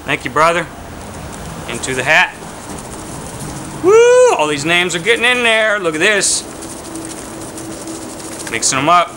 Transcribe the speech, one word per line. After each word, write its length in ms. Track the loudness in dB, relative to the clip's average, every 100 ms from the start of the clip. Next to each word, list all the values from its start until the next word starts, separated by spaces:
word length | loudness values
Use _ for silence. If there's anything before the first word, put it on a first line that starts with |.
Thank 200 | -4 -6
you, 60 | -2
brother. 360 | 2 4 4 -4 -12 -14 -14 -14 -14 -14 -12 -12 -12 -10
Into 240 | -8 -4
the 80 | -2
hat. 320 | 4 4 4 -2 -16 -16 -14 -14 -14 -14 -12 -12 -12 -12 -10 -10 -12 0
Woo! 500 | 6 8 8 8 6
All 120 | 4 0
these 180 | 0 2
names 280 | 2 2
are 40 | 0
getting 260 | 0 2
in 180 | 2 2
there. 360 | 2 2 2 0
Look 160 | -2
at 40 | 0
this. 440 | 2 2 0 -2 -6 -14 -14 -14 -12 -12 -12 -12 -14 -14 -12 -12 -12 -12 -12 -12 -12 -14 -14 -12 -8
Mixing 280 | -4 0 2
them 100 | 4
up. 200 | 4 2